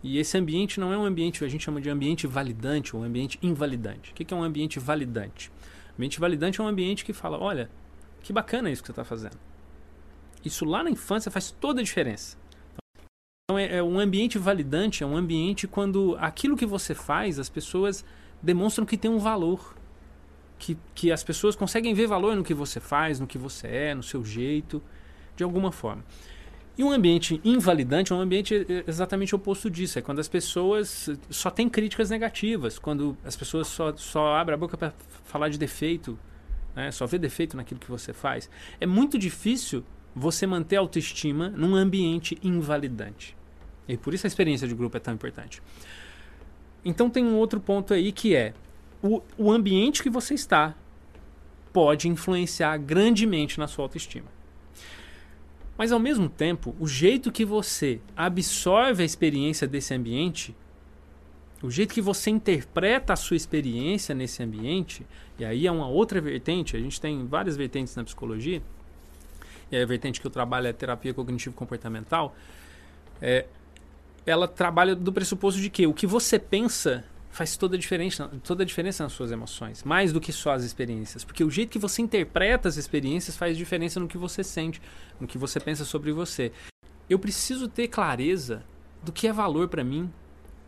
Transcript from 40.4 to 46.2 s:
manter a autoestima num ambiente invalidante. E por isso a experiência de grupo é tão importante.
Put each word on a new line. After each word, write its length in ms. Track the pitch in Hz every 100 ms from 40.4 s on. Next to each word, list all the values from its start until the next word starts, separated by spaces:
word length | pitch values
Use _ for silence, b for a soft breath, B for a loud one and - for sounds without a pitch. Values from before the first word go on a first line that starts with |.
| 190
manter 300 | 180 165 196
a 20 |
autoestima 680 | 180 165 156 - 151 147 175
num 260 | 202 165 190
ambiente 600 | 190 190 170 165 160 165
invalidante. 960 | 185 175 147 147 139 113 107 104 - - - - - - -
E 80 | 120
por 180 | -
isso 120 | 185 202
a 40 |
experiência 380 | - 170 135 127
de 60 |
grupo 240 | 117 120 113
é 20 |
tão 140 | -
importante. 480 | 110 123 - - - B B B B B B